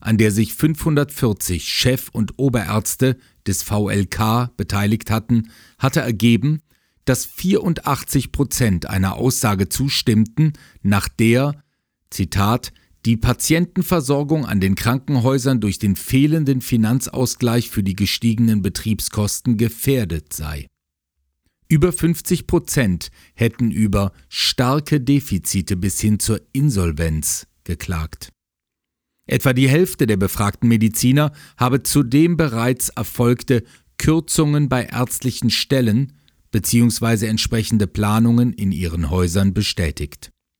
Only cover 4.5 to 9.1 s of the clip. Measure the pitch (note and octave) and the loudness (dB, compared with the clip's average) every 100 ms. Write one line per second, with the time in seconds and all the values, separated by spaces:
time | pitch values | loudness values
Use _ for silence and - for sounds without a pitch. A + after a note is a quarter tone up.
4.5 | - G#2 G2 G#2 A2 - A2 - A#2 A2+ | -6 -4 -2 0 0 -2 -4 0 0 0
5.5 | - - _ C3 D3 B2 G#2+ A#2 A#2 C#3+ | -10 -20 _ -2 0 -2 2 4 4 2
6.5 | D#3 - _ _ _ - - - - F3+ | -2 -6 _ _ _ -2 -2 -4 -6 -2
7.5 | G3 F#3+ D#3+ - C3+ - C#3 - - C#3+ | 0 0 -2 -2 -4 -2 -2 -2 -2 -2
8.5 | - A#2+ F2 - F#2+ F#2+ | 0 0 0 -2 -2 -2